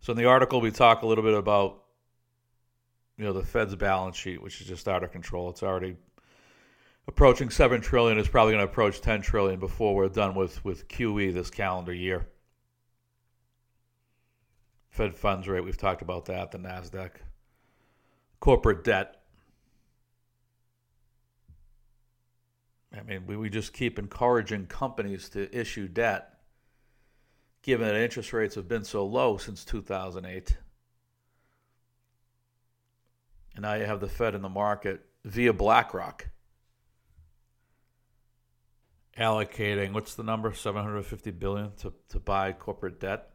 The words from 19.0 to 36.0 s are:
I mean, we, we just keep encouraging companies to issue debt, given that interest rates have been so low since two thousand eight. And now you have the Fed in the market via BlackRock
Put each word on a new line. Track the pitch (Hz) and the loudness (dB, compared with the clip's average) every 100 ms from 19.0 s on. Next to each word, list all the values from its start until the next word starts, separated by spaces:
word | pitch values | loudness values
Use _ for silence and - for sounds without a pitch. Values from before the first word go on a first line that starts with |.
| 101 - _ _ _ _ _ _ _ _ _ _ _ _ _ _ _ _ _ _ _ _ _ _ _ - _ _ _ _ _ _ _ _ _ _ _ _ _ 107 | 0 -10 _ _ _ _ _ _ _ _ _ _ _ _ _ _ _ _ _ _ _ _ _ _ _ -20 _ _ _ _ _ _ _ _ _ _ _ _ _ -18
I | |
mean, | 107 98 90 | -10 -10 -8
we, | 104 | -8
we | 110 | -6
just | 104 104 | -6 -8
keep | - 123 - | -6 -6 -6
encouraging | 101 - 123 120 101 107 90 | -12 0 2 2 0 -6 -8
companies | - 135 127 101 95 - | -8 -8 -6 -8 -8 -10
to | 104 98 | -10 -8
issue | 123 113 - 98 | -6 -8 -8 -8
debt, | 90 117 95 - _ _ _ _ _ _ _ _ _ _ _ _ _ | -2 0 0 -6 _ _ _ _ _ _ _ _ _ _ _ _ _
given | - 123 113 | -2 0 2
that | 104 | 0
interest | 117 120 107 | -2 -4 -6
rates | 117 107 104 | -4 -4 -4
have | 87 | -6
been | 117 101 | -6 -4
so | 107 98 | -6 -2
low | 117 131 101 | 0 0 0
since | - 98 - | -6 -14 -8
two | 110 | -8
thousand | 98 95 92 90 90 | -6 -8 -8 -12 -12
eight. | 92 - - - _ _ _ _ _ _ _ _ _ _ _ _ _ _ _ _ _ _ _ _ _ _ _ _ _ _ - - - | -14 -4 -4 -4 _ _ _ _ _ _ _ _ _ _ _ _ _ _ _ _ _ _ _ _ _ _ _ _ _ _ -20 -20 -10
And | |
now | 104 | -6
you | 107 107 | -4 -4
have | 104 | -4
the | 98 | -6
Fed | - 117 | -2 -2
in | 101 | -2
the | 98 | -6
market | 95 104 104 98 95 _ _ 113 | 0 0 0 -4 -8 _ _ -8
via | 104 120 | 2 4
BlackRock | 101 104 113 117 95 | 6 6 6 4 -4